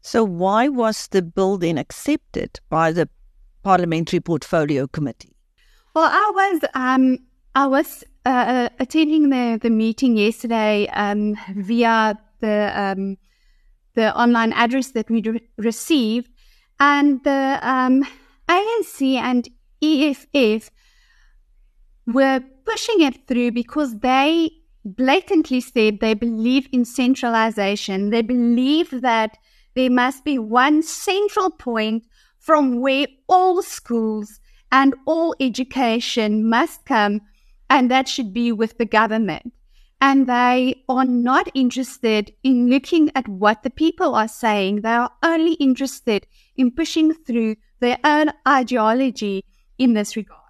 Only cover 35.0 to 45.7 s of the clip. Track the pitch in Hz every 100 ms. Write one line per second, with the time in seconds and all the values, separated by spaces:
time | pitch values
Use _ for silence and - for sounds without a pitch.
35 | - 320 330 - 262 214 254 262 247 226
36 | - - 214 214 226 226 330 - - 240
37 | 208 208 _ _ _ _ _ 277 247 254
38 | 262 - 220 190 240 214 220 - 226 214
39 | 220 220 208 156 240 _ _ _ _ _
40 | 277 269 254 240 247 254 254 254 - 254
41 | 262 247 240 285 415 269 247 247 254 -
42 | 226 214 208 _ 262 254 240 269 - 339
43 | 302 269 247 185 208 220 262 - 320 -
44 | 359 240 220 - 233 208 190 208 220 233
45 | 247 _ 330 330 330 339 277